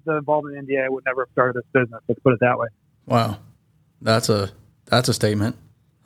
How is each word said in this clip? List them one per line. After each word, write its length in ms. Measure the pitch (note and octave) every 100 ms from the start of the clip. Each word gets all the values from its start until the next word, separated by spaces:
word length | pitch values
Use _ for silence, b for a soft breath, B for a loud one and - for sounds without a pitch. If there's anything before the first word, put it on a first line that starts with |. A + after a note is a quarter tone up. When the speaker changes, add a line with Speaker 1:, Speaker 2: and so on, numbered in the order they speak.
| D#3+
Speaker 1:
the 120 | D3+
involvement 380 | C#3+ D3+ D3 C#3+
in 40 |
N 40 | C3+
D 100 | C3+
A, 80 | C3
I 40 |
would 160 | C3 C3
never 160 | B2+ B2
have 60 |
started 220 | - B2+ B2
this 100 | - C3+
business. 180 | A#2 A2+ -
Let's 120 | A#2
put 120 | C3+
it 60 | A2+
that 180 | B2 A#2+
way. 100 | A#2 _ _ _ -
Speaker 2:
Wow, 320 | A#2+ A2 G2+ - _ _ _ _ _
that's 260 | A2 A2+ A#2+
a, 200 | G#2 G2 - _ _ -
that's 220 | A#2+ B2
a 40 |
statement, 420 | A2+ G#2+ G#2+ A2 - _ _ _ _